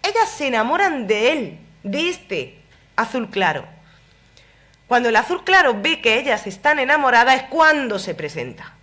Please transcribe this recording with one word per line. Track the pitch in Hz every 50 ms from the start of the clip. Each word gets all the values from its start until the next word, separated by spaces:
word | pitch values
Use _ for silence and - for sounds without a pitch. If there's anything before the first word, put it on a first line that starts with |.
| -
Ellas | 381 415 453 440 440
se | - - 302
enamoran | 269 247 220 220 240 302 349 403 381 320 269 233
de | 185 220 208 220 247 320
él, | 302 233 - - - - - - _ _
de | 208 196 240 330 349
este | 359 - - _ 196 160 127 123 - - _ _ _ _ _ _ _
azul | - 226 226 - 254 226 190
claro. | - 196 190 165 156 139 - - - - - _ _ _ _ _ _ _ _ _ _ - _ _ _ _ _ _ _ _ _
Cuando | _ 247 240 240 233
el | 220
azul | 214 233 - 370 359 -
claro | - 381 381 349 262 233 202 202
ve | - - -
que | - 233 220 233
ellas | 262 277 233 - -
están | 208 185 - - 294 302 294
enamoradas | 262 262 294 311 277 262 240 233 240 254 262
es | 269 262
cuando | - - 330 320 311 311 294 269 240 208 190
se | - 196 160
presenta. | - 156 147 - 160 123 127 113 - - - - _